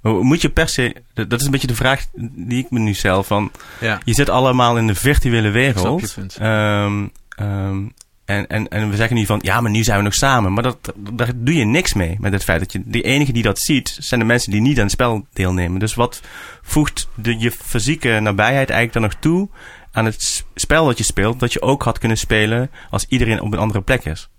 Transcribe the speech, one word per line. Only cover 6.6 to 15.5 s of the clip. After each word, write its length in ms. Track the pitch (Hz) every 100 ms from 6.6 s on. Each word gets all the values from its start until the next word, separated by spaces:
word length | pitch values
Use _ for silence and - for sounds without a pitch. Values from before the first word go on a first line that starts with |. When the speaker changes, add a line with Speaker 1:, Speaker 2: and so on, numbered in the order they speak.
| 107 104 101 101 101 - -
Speaker 1:
ehm, 480 | - 101 98 98 98 101 - - _
en, 220 | - 101 -
en, 220 | 107 110
en 220 | 107 107
we 60 | 101
zeggen 200 | 113 117
nu 100 | 101
van, 120 | 104
"Ja, 180 | - 107
maar 100 | 117
nu 120 | 107
zijn 140 | 110 101
we 60 |
nog 100 | 104
samen." 380 | - 135 127 98
Maar 100 | 98
dat, 300 | 123 117 - - 101
daar 180 | 113 120
doe 200 | 123 120
je 100 | 165
niks 280 | 107 143 185
mee 220 | - 85 92
met 120 | 98
het 120 | 98
feit 160 | - 82
dat 120 | 92
je, 100 | 95
de 180 | 113 113
enige 300 | - 135 143
die 100 | 117
dat 160 | 110 98
ziet, 380 | - 143 - -
zijn 200 | - 123
de 60 | 110
mensen 240 | 120 113
die 100 | 104
niet 160 | 123 139
aan 60 |
het 100 | 101
spel 340 | - 123 110 -
deelnemen. 480 | - 92